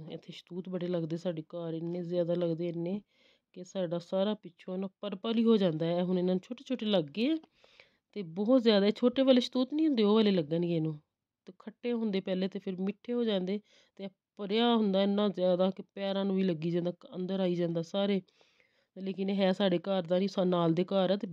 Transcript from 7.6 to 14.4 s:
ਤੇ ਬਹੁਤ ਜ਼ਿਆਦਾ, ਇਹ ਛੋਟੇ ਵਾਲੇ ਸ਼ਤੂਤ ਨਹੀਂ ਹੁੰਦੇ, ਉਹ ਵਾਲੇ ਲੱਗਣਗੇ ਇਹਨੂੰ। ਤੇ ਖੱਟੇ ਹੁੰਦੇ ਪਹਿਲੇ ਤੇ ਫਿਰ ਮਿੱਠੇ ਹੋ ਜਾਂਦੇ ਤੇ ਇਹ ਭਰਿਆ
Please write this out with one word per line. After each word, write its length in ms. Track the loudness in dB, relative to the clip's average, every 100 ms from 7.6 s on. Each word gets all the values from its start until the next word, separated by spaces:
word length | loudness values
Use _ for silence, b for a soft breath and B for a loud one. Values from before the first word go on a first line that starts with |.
| b b b b _ -12
ਤੇ 60 | -8
ਬਹੁਤ 280 | -4 2 4
ਜ਼ਿਆਦਾ, 240 | 6 4 4
ਇਹ 60 |
ਛੋਟੇ 280 | 2 0 2
ਵਾਲੇ 180 | 4 4
ਸ਼ਤੂਤ 320 | 4 -2 -2
ਨਹੀਂ 140 | 0 0
ਹੁੰਦੇ, 160 | 2
ਉਹ 120 | 4 4
ਵਾਲੇ 160 | 4
ਲੱਗਣਗੇ 440 | 2 0 -2 0 0
ਇਹਨੂੰ। 240 | -2 -6 _ _ _ _ -20
ਤੇ 60 | -20
ਖੱਟੇ 340 | -20 -10 -6
ਹੁੰਦੇ 260 | -4 -2 -2
ਪਹਿਲੇ 260 | -2 -2 -4
ਤੇ 120 | -6
ਫਿਰ 160 | -8 -6
ਮਿੱਠੇ 340 | -6 -6 -6
ਹੋ 100 | -2
ਜਾਂਦੇ 360 | 0 0 -2 -6 -8 b b -16
ਤੇ 40 |
ਇਹ 60 | -16 _ _
ਭਰਿਆ 360 | -12